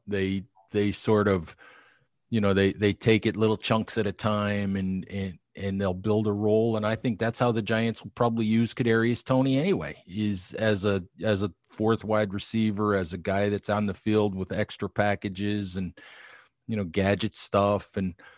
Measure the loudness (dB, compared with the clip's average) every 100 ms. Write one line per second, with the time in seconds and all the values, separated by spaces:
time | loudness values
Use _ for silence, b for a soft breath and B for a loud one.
0 | -6 -2 0 -2 -6 _ _ 0 0 0
1 | 2 4 4 2 -2 -14 b b b b
2 | b _ -4 0 2 4 4 4 0 2
3 | 4 4 2 0 0 0 0 0 0 -2
4 | -4 -2 -2 0 0 -2 -2 -2 -2 -4
5 | -6 -8 -8 -10 _ -8 -6 -2 -2 -2
6 | 0 0 0 0 2 4 2 0 -2 -2
7 | -2 -2 -2 0 0 0 0 0 0 -4
8 | -8 0 0 2 2 2 2 0 2 2
9 | 2 0 0 2 2 0 0 -2 -4 -12
10 | -10 -4 -2 -2 -6 -2 0 2 2 0
11 | -2 -6 -2 0 -2 -8 _ -2 0 0
12 | 0 0 0 -4 -4 0 0 0 0 0
13 | 0 -6 -2 0 0 -2 -2 -2 -2 -4
14 | 0 2 2 0 -6 -4 -6 -6 -6 0
15 | 0 0 -4 -6 -4 -4 -4 -6 -6 -10
16 | B B B B B _ -6 -4 -2 0
17 | 2 2 -2 -4 0 2 2 2 -2 -4
18 | -4 -6 b